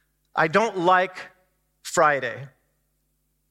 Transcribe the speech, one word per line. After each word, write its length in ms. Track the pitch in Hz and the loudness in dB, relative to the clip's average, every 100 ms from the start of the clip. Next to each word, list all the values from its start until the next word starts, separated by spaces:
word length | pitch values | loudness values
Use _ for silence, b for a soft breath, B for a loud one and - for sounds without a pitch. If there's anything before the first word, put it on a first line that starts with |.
| b _ _ | b _ _
I 140 | - 160 | -2 0
don't 300 | 190 226 190 | 0 0 0
like 400 | 170 185 185 - - _ _ _ _ _ | 2 2 2 -6 -20 _ _ _ _ _
Friday, 680 | - - 151 143 123 110 135 _ _ _ _ _ _ _ _ _ _ | -4 2 2 2 -4 -10 -16 _ _ _ _ _ _ _ _ _ _